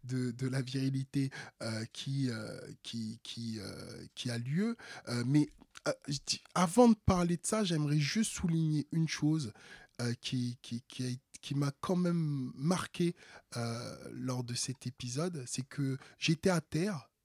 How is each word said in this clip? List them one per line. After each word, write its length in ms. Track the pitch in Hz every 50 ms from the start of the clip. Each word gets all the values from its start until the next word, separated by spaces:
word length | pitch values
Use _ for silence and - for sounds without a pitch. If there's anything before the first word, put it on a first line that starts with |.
| -
de, 260 | 123 127 127 127 123
de 160 | 117 120 131
la 140 | 127 127 139
virilité, 680 | 127 127 127 135 135 135 135 135 135 _ - 143 139 131 - - - - _ _
euh, 220 | - 113 113 110 110 -
qui, 380 | - - - 139 139 139 135 123
euh, 280 | 117 110 107 - - - - - - -
qui, 380 | - - - 117 113 110 117 117 _
qui, 360 | - - 117 117 113 110 107
euh, 460 | 95 - - - - - - - - - _
qui 160 | - - 123
a 60 | 120
lieu. 400 | 120 120 127 147 175 208 233 233 - - - - - - -
Euh, 140 | 120 120 117
mais, 220 | 127 143 151 147 - - - - _ _ - _
euh, 40 | 156 143 - -
je 120 | - 143 139 -
dis, 160 | - - - - - _
avant 320 | 170 180 170 175 233 247
de 80 | 240 220 - _
parler 300 | - 190 180 180 170 175
de 100 | 165 -
ça, 200 | - 220 220 214
j'aimerais 340 | 170 175 151 151 143 147 156
juste 320 | 147 143 - 214 226 -
souligner 560 | - - - 175 165 165 160 156 151 147 147 _ -
une 160 | 165 160 151
chose, 420 | - - 151 151 156 160 143 104 - - - - - - - _ _ -
euh, 120 | 120 120 120 -
qui, 360 | - - 135 127 123 123 120 -
qui, 200 | - - 120 120 _
qui 160 | _ - - 127
a, 60 | 123 123 127 _ _ - -
qui 140 | - - 143
m'a 160 | 139 143 143 139 _
quand 160 | - - 185
même 540 | 180 180 175 170 170 160 151 143 139 127 127 -
marqué, 600 | - 135 165 185 160 - - - - 175 170 - - - - - - _ _ -
euh, 380 | 120 117 117 117 117 120 107 - - - - -
lors 320 | 123 127 127 127 127 123
de 80 | 117 120
cet 340 | 120 - - 127 _ -
épisode, 560 | 131 127 _ - 123 120 139 165 185 175 147 123
c'est 220 | 123 - - 131
que 300 | _ - - 139 135 131 131 - - -
j'étais 320 | _ - - 165 - - 196
à 120 | 180 160
terre. 480 | - _ - 151 175 214 196 139 - _ _ _